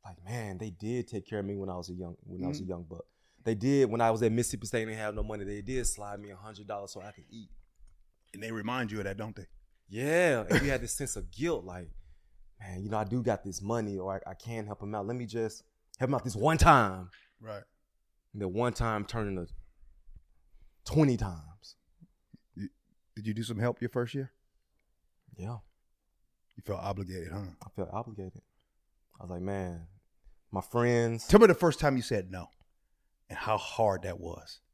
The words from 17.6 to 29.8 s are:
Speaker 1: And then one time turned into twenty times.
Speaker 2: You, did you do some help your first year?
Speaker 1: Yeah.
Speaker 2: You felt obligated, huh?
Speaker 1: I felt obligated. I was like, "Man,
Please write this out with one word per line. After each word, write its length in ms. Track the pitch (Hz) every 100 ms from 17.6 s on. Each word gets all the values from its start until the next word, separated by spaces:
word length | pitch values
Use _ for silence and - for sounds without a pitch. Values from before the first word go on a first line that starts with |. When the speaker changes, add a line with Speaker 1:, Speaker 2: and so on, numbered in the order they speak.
| - _ _ _ _ _ _
Speaker 1:
And 100 | 104
then 100 | 98
one 200 | 95 123
time 320 | - 117 107
turned 340 | 101 117 104 95
into 140 | 85 - - _ - - - - _ _ _ - - _
twenty 320 | - 156 147 117
times. 600 | 107 82 76 - - - _ _ 170 _ _ - _
Speaker 2:
You, 140 | - 101 _ _ _ _ -
did 100 | 107
you 80 |
do 80 | 107
some 160 | 110 110
help 220 | 120 120
your 100 | 120
first 240 | 127 120
year? 180 | 139 135 _ _ _ _ _ _ _ _ _ _ -
Speaker 1:
Yeah. 220 | 95 117 - _ _ _ _ _ _ _ _ -
Speaker 2:
You 60 |
felt 160 | - 95
obligated, 520 | 92 98 92 90 82
huh? 80 | 95 95 85
Speaker 1:
I 40 | 101 -
felt 120 | 92
obligated. 500 | 101 - 104 92 - _ _ _ _ _ _ _ -
I 60 |
was 60 | 87
like, 100 | 90
"Man, 440 | 92 98 90 85